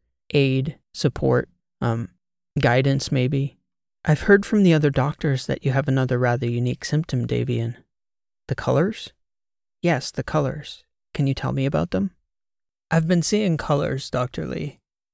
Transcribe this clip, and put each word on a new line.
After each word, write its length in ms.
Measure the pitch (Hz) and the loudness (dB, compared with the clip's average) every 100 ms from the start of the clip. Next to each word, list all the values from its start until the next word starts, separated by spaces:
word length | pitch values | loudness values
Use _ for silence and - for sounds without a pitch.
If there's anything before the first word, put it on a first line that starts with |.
| _ _ _ | _ _ _
Aid, 480 | 143 135 131 139 - _ | 0 2 0 -2 -8 _
support, 560 | - 143 - 135 127 - _ _ - | -4 -2 0 0 0 -2 _ _ -6
um, 300 | 196 185 117 _ _ _ _ - | -2 -2 -6 _ _ _ _ 0
guidance, 520 | 135 127 139 139 - | 2 4 2 0 0
maybe. 460 | 135 127 139 139 - _ _ _ _ - | 0 0 0 -4 -8 _ _ _ _ 0
"I've 160 | 151 | 0
heard 240 | - 202 - | 6 4 4
from 160 | 214 | 4
the 140 | 185 156 | 6 6
other 160 | 147 | 4
doctors 560 | 139 131 - 156 131 - | 2 -2 -2 -2 -2 -2
that 180 | 135 139 | -4 0
you 60 | |
have 160 | 135 139 | 0 0
another 320 | 135 127 123 | 0 0 0
rather 280 | 123 120 120 | 0 0 0
unique 380 | 120 123 123 - | 0 -2 -4 -2
symptom, 400 | 151 165 127 117 | -2 -2 -4 -2
Davian." 520 | 120 123 117 113 113 _ _ _ _ _ _ - | -2 -2 -2 -4 -6 _ _ _ _ _ _ -8
"The 60 | |
colors?" 580 | 131 - 131 185 220 - _ _ _ _ _ _ _ | -6 0 2 0 -2 -14 _ _ _ _ _ _ _
"Yes, 300 | 170 135 - | 0 0 -2
the 120 | - | -8
colors. 600 | - 156 135 147 - - _ _ _ - | -4 -2 -2 -4 -12 -18 _ _ _ -2
Can 100 | 139 | -2
you 80 | |
tell 180 | 135 131 | 0 -2
me 140 | 139 135 | -2 0
about 240 | 151 170 | 0 -2
them?" 220 | 185 196 _ _ _ _ _ _ _ - | -2 -4 _ _ _ _ _ _ _ -2
"I've 160 | 160 160 | 0 2
been 160 | 175 | 2
seeing 340 | - 208 208 160 | 2 0 0 -2
colors, 540 | - 147 156 135 - | 0 -2 0 -4 -4
Doctor 340 | 123 123 - 64 | -4 -4 -6 -8
Lee, 340 | - 147 - _ _ _ | -6 -8 -12 _ _ _